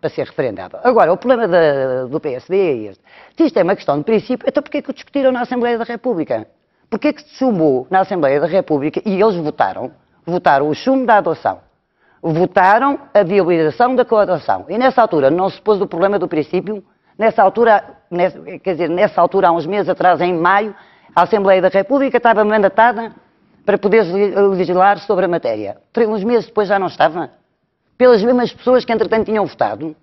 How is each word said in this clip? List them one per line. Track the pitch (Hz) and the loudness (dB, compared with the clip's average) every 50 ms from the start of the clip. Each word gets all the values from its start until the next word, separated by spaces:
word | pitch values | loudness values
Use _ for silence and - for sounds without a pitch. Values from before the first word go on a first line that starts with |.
para | - 247 | -6 -6
ser | - - 135 | -6 -6 -8
referendável. | - - - 143 120 101 90 92 92 - - - | -8 -6 -6 -6 -4 -6 -8 -14 -14 -16 -4 -2
Agora, | 240 254 220 180 156 175 | 0 2 2 2 2 2
o | |
problema | 185 - 247 262 233 233 | -2 0 0 0 0 0
da, | 185 170 180 165 151 143 139 131 131 127 127 131 | 0 2 2 2 2 2 0 -2 -2 -4 -4 -6
do | 123 131 160 | -6 -8 -8
P | - 156 127 | -6 -6 -10
S | 127 - _ | -10 -8 _
D | 175 | -2
é | 196 196 170 139 117 107 104 | -2 0 0 -2 -4 -6 -12
este. | 95 _ _ _ _ - - - _ | -16 _ _ _ _ -20 -20 -20 _
Se | _ 330 | _ -2
isto | 285 - 226 | 0 2 0
é | 180 | 0
uma | 170 202 | 0 0
questão | - - - 143 147 | -2 -2 -4 -2 -2
de | 147 | 0
princípio, | - 226 214 - - 254 233 - 277 | 0 0 -2 0 -2 -8 -4 -4 -2
então | 262 302 285 | -2 -2 -4
porquê | - - 294 | -4 -8 -8
é | - | -8
que | - | -8
o | - | -14
discutiram | - - _ _ 285 269 262 | -14 -14 _ _ -2 0 0
na | 254 240 247 | -2 -2 -6
Assembleia | 240 254 247 233 240 240 226 | -6 -4 -4 -2 -2 -4 -4
da | 226 | -6
República? | - 240 226 - 254 233 170 151 - 123 110 107 _ _ _ _ _ _ _ _ _ | -8 -10 -8 -6 -6 -4 -4 -4 -6 -6 -8 -8 _ _ _ _ _ _ _ _ _
Porquê | - 214 - 302 | -10 -4 -2 -4
é | - | -4
que | - - | -4 -14
se | _ - | _ -8
chumbou | - 262 262 220 175 160 156 131 127 127 - | -4 -2 -2 0 2 2 2 2 0 -2 -2
na | 180 190 | 0 0
Assembleia | 190 190 202 180 147 135 139 147 | 0 0 -2 -2 0 0 2 2
da | 151 | 0
República | 170 160 190 180 - 160 143 135 147 - 175 - | 0 0 -2 0 0 -2 -2 -2 -4 -6 -4 -4
e | 220 190 185 | -4 -2 0
eles | 202 226 196 | 0 0 0
votaram, | 175 160 151 151 - 131 95 90 95 117 127 - _ _ _ _ _ _ | -2 -4 -6 -4 -2 -4 -4 -4 -8 -12 -12 -14 _ _ _ _ _ _
votaram | - 170 180 175 180 143 139 143 151 | -6 -6 -2 0 2 2 2 2 0
o | 151 | -2
chumbo | - - 247 262 269 254 | -2 -2 0 0 0 2
da | 233 226 208 | 2 2 2
adoção, | 160 170 160 - - 107 92 92 _ _ _ _ _ _ _ _ _ _ _ _ | 2 0 -4 -2 -4 -6 -6 -6 _ _ _ _ _ _ _ _ _ _ _ _
votaram | - 165 156 160 180 - - 202 185 185 202 233 262 285 277 - - - _ | -6 -4 0 0 0 0 2 2 4 4 4 4 2 0 -2 -4 -8 -2 _
a | 208 208 | 0 2
viabilização | 160 202 202 180 160 180 165 160 156 143 - 233 254 262 | 2 2 0 2 2 2 2 2 0 0 0 0 0 2
da | 240 247 | 0 0
coadoção | - 226 214 202 185 185 151 - - 101 92 95 - | 2 2 0 2 0 -2 -4 -2 -4 -4 -4 -4 -8
e | 175 220 | -6 0
nessa | 254 262 - - | 0 0 2 2
altura | 226 - - 156 135 135 | 0 2 2 2 2 2
não | 151 175 190 196 | 2 2 -2 -4
se | - - | -4 -6
pôs | _ 208 214 190 | _ 0 0 0
o | 202 | 0
problema | 147 - 165 180 196 208 196 | -4 -2 -2 0 0 0 -2
do | 165 | -4
princípio? | 151 - 156 143 - - 143 - 190 214 202 - _ _ _ _ _ _ _ | -2 -4 -4 -4 -2 -4 -6 -4 -4 -10 -10 -12 _ _ _ _ _ _ _
Nessa | 208 233 196 - 208 | -2 0 2 4 2
altura, | 190 - 220 233 226 214 196 - - - _ _ _ | 2 2 2 2 4 4 2 0 -4 -20 _ _ _
nessa, | 175 175 175 185 - - | -4 -2 -2 -2 -4 -8
quer | - - 185 143 _ 190 180 | -18 -16 -18 -8 _ -6 -4
dizer, | 147 170 156 | -2 -2 -4
nessa | 165 180 208 202 - - 196 | 0 0 0 0 2 0 0
altura, | - - 196 185 175 | 2 2 2 2 2
há | |
uns | 165 170 151 | 2 0 -4
meses | 156 196 208 185 151 | -4 -4 -4 -2 -2
atrás, | 180 - 175 185 175 143 | -2 0 2 2 2 2
em | 175 180 180 | 0 -2 0
maio, | 165 165 175 190 202 220 214 196 - - _ _ _ _ _ _ | 0 2 2 2 2 0 -2 -8 -14 -20 _ _ _ _ _ _
a | 170 175 | 0 2
Assembleia | 180 - 214 196 190 190 190 175 | 2 2 0 2 4 2 4 2
da | 185 | 2
República | - 196 196 196 262 285 269 269 - 240 | 2 0 0 0 0 0 0 0 0 0
estava | 233 233 226 196 214 | 2 2 2 2 2
mandatada | 208 214 220 202 190 - - 220 240 240 208 - 214 - - _ _ _ _ _ _ _ _ _ | 2 2 2 2 2 2 4 2 2 2 -2 -8 -12 -14 -20 _ _ _ _ _ _ _ _ _
para | - 196 196 | -2 -2 0
poder | 202 214 185 226 214 | 0 2 2 2 2
legislar | 165 175 196 208 202 175 190 202 202 196 180 185 156 175 180 185 202 202 180 | 2 0 -2 -2 -2 0 2 2 2 2 0 -2 -2 0 2 2 2 2 0
sobre | - - 214 180 185 | -2 -4 -2 0 0
a | 180 | -2
matéria. | 175 160 - 123 113 107 107 98 104 _ _ _ _ | -2 -2 -4 -4 -6 -4 -8 -10 -12 _ _ _ _
Três, | - 240 214 | -2 0 0
uns | 220 214 185 | 0 -4 -2
meses | 226 247 226 190 | 0 0 0 -2
depois | - - - 208 175 | -2 -4 -4 -2 0
já | 208 196 | 0 -2
não | 190 170 | -2 -4
estava. | - - 143 165 156 180 156 135 _ _ _ _ _ _ _ _ _ _ _ _ _ | -2 0 0 0 0 -4 -10 -10 _ _ _ _ _ _ _ _ _ _ _ _ _
Pelas | _ 254 254 247 208 190 | _ 4 4 6 4 4
mesmas | 240 254 247 240 185 - | 2 2 0 0 -2 -6
pessoas | - - 240 254 254 - | -6 -2 2 2 2 2
que, | - 233 | 0 -2
entretanto, | 220 - - 220 220 208 | -2 0 0 0 -2 -2
tinham | - 214 214 196 | -2 -2 -2 -2
votado. | 147 - _ 131 104 107 104 147 160 151 _ | -4 -2 _ -4 -4 -4 -6 -10 -12 -12 _